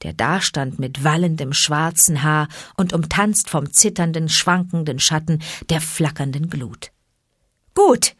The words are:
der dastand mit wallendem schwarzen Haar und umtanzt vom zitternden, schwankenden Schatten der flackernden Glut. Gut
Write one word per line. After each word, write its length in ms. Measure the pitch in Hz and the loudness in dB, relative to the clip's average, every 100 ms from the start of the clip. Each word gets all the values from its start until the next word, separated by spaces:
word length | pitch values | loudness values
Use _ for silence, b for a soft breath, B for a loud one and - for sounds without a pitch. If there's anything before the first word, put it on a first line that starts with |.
der 100 | - | -12
dastand 640 | 80 110 180 175 - 135 - | -4 -2 0 -2 -2 -4 -4
mit 260 | 131 139 | -6 -2
wallendem 480 | 143 156 175 160 139 | 0 2 2 0 -2
schwarzen 680 | 139 - 151 160 160 - 156 | -2 2 2 2 4 4 4
Haar 260 | 143 151 147 B B B | 2 2 0 B B B
und 160 | 185 | -2
umtanzt 580 | 170 160 - 202 208 - | 0 -2 0 0 0 0
vom 220 | 160 143 | -2 -2
zitternden, 560 | - 214 208 170 165 160 | 2 2 2 -2 0 0
schwankenden 720 | 156 - 180 180 170 156 131 | 0 2 2 2 -2 -2 0
Schatten 420 | - 156 156 160 156 B - | 0 0 0 -2 -2 B -4
der 100 | 160 | -4
flackernden 680 | 156 - 156 151 135 139 160 | -2 -2 -2 -2 -6 -4 -4
Glut. 400 | 165 120 104 - _ _ _ _ _ _ _ _ | -6 -8 -12 -18 _ _ _ _ _ _ _ _
Gut 400 | - 403 247 - - | 2 6 6 4 -2